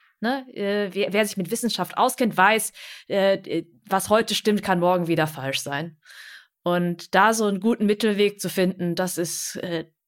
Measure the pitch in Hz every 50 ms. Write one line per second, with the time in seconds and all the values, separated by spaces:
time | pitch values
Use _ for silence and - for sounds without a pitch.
0 | _ _ _ _ 208 233 269 269 254 262 - - 202 196 202 208 208 196 185 196
1 | 208 - 180 208 220 202 - 190 180 175 226 - - 220 - - 180 - - -
2 | 226 254 - - 254 208 - 185 185 208 220 220 214 - - - - - - -
3 | - - 180 196 190 196 196 190 190 - 143 165 165 - _ _ _ - 190 190
4 | - - 208 226 220 - 208 - - 214 208 196 - 196 185 175 175 180 185 180
5 | 175 165 165 160 156 156 - 139 131 135 135 135 - 143 143 139 160 170 - _
6 | _ - - - - - - - - _ _ _ _ 175 175 175 175 175 170 170
7 | - - - 185 202 226 226 226 214 202 202 185 190 226 240 - 220 202 214 208
8 | 226 214 208 196 208 202 202 - - 175 - 196 185 185 185 - 175 175 170 180
9 | 185 180 - 160 175 165 - - - - - - - 180 170 160 160 - _ _
10 | _